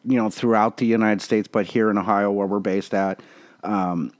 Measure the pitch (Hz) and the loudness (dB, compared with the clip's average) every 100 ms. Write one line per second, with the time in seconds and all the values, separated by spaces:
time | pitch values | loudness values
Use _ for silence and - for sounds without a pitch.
0 | 117 127 110 - 120 113 110 - 120 113 | -2 0 0 -2 2 4 2 0 0 2
1 | 110 104 - 107 101 113 95 117 110 101 | 2 0 0 -2 0 -2 -2 0 2 0
2 | 95 101 101 101 98 104 98 95 - 98 | 0 0 0 0 -2 -2 -2 -2 -2 -2
3 | 98 95 - - - _ 92 104 92 87 | -2 -4 -12 -20 -20 _ -4 -2 -2 -2
4 | 69 - | -6 -10